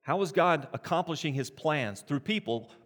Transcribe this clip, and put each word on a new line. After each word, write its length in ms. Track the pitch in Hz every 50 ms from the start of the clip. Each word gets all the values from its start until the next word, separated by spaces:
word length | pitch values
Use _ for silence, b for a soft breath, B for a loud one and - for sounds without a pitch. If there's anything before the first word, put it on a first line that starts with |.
How 200 | - 131 151 190
is 100 | 196 170
God 360 | 143 180 170 180 165 147 131 - -
accomplishing 600 | - - - 170 170 180 170 160 - - 156 131
his 160 | 139 127 -
plans 520 | - - - 160 151 147 123 104 101 -
through 200 | - - 147 139
people, 500 | - - 214 208 - - 117 113 110 B B B B